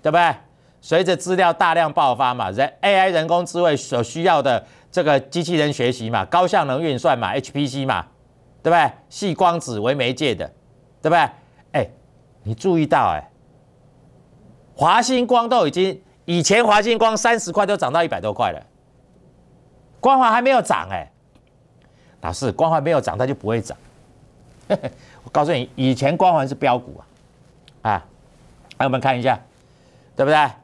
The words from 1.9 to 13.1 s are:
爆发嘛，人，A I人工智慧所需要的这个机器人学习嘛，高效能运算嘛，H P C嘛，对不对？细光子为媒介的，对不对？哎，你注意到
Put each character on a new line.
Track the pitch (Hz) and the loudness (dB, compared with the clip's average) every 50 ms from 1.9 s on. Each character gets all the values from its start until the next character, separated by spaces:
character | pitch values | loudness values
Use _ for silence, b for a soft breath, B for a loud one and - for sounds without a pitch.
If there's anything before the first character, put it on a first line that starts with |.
爆 | 143 - 151 135 123 | 0 0 2 2 2
发 | 113 135 123 | 0 0 -2
嘛， | 123 123 110 92 | 0 -2 -6 -6
人 | 98 107 135 143 - _ | -2 -2 -2 -2 -2 _
，A | - 202 202 | 0 2 2
I | 190 190 190 | 4 2 2
人 | 180 165 156 | 2 0 0
工 | 165 170 175 180 | 0 0 0 -2
智 | 165 - 175 | -2 -2 0
慧 | 175 170 147 | 2 2 2
所 | 127 - - 139 120 117 | 0 -4 -4 -4 -4 -4
需 | - - 165 | -4 -6 -2
要 | 165 185 170 151 | 2 2 2 2
的 | 131 135 123 107 B B B B B B | 2 0 -2 -2 B B B B B B
这 | - 180 | -4 -2
个 | 170 151 143 135 | 0 2 2 0
机 | - - - 175 | 0 -2 -6 -6
器 | 170 165 175 | -4 -2 0
人 | 156 151 147 | 0 0 0
学 | 139 - 123 123 | -2 -2 -2 -2
习 | 127 - 113 110 | -2 -4 -6 -4
嘛， | 117 107 95 | -2 -4 -2
高 | - - 175 180 | 0 0 0 2
效 | 180 - 190 156 | 2 2 0 0
能 | 139 127 139 | 0 -2 -2
运 | 165 160 135 | -2 -4 -4
算 | 123 - 165 139 120 | -2 0 0 0 0
嘛 | 117 92 | -2 -4
，H | 104 139 131 - | -4 -4 -6 -6
P | - 143 147 | -6 -6 -4
C | 135 123 139 135 | -4 -4 -6 -4
嘛， | 135 113 90 82 - _ _ _ _ _ _ _ _ _ _ | -2 -2 -4 -4 -8 _ _ _ _ _ _ _ _ _ _
对 | _ 156 | _ 2
不 | 170 170 | 4 4
对？ | 151 135 - - _ _ | 2 2 -2 -8 _ _
细 | - - 202 196 156 | -12 -6 -6 -6 -2
光 | - 190 175 170 170 | 2 2 2 2 0
子 | - - 120 104 | -6 -6 -8 -4
为 | 104 120 139 | -2 -2 -2
媒 | 147 123 120 131 | 0 -2 -4 -2
介 | - 156 139 | -2 -2 -4
的， | 107 80 82 73 _ _ _ _ _ _ _ _ _ _ | -2 -4 -6 -12 _ _ _ _ _ _ _ _ _ _
对 | - 156 | -2 2
不 | 165 | 2
对？ | 170 151 123 b b b b b b b _ | 2 2 0 b b b b b b b _
哎， | - 151 110 - - _ _ _ _ _ _ _ _ _ _ | -4 -4 -4 -4 -10 _ _ _ _ _ _ _ _ _ _
你 | 107 110 | -10 -10
注 | - - 190 175 165 | -4 -2 0 0 0
意 | 156 | 2
到 | 143 165 147 120 95 | 2 2 2 2 2